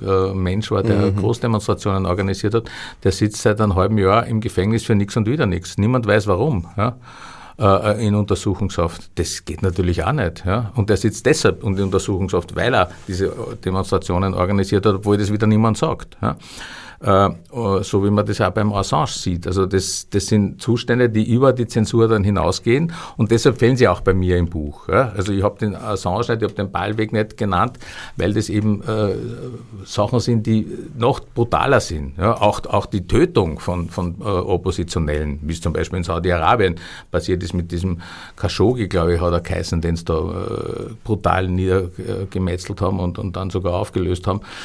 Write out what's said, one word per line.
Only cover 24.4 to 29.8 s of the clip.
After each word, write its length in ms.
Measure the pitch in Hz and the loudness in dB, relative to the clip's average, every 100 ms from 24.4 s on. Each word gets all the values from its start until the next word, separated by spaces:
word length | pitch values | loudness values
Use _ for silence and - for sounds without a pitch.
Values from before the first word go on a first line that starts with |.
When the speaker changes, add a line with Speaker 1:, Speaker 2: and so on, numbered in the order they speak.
| 85 | 2
Speaker 1:
Buch. 380 | 85 73 - - | -2 -6 -8 0
Ja? 240 | 101 123 104 | 2 2 -2
Also 180 | 101 | -2
ich 100 | 95 | 0
hab 160 | 101 - | 0 0
den 160 | 107 92 | -4 -4
Assange 440 | 110 98 92 101 | -4 -4 -2 -2
nicht, 220 | 120 113 | -2 -2
ich 20 | |
hab 120 | 104 - | -2 -2
den 160 | 98 | -4
Ballweg 400 | 87 101 110 110 | -2 -2 -2 -2
nicht 240 | 110 107 - | -2 -2 -2
genannt, 440 | 104 90 120 - - - - - | 0 2 0 -4 -16 -16 -10 -2
weil 180 | 90 | 0
das 140 | 107 101 | 0 0
eben, 340 | 104 107 101 | 0 0 0
äh, 300 | 110 110 101 110 113 117 127 117 - 104 | -2 -2 0 -2 -6 -10 -12 -14 -16 -16